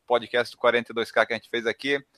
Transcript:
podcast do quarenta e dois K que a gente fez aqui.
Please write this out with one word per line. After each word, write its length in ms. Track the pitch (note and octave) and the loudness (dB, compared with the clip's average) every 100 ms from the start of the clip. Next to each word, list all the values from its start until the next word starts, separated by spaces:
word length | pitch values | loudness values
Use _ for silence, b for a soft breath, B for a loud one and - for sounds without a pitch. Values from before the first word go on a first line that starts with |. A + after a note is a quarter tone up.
| - | -2
podcast 460 | A#2+ A2 A#2+ A#2 | -2 0 -2 -2
do 60 | - | 0
quarenta 320 | A#2+ A#2 A2+ | 2 2 0
e 40 | |
dois 180 | A2+ A2+ | -6 -2
K 120 | - | 0
que 80 | A2 | 0
a 40 | A2+ | -2
gente 120 | - | -6
fez 160 | A#2 | -6
aqui. 360 | A2+ A2 C#3 C#3+ - | -4 -4 -4 -4 -6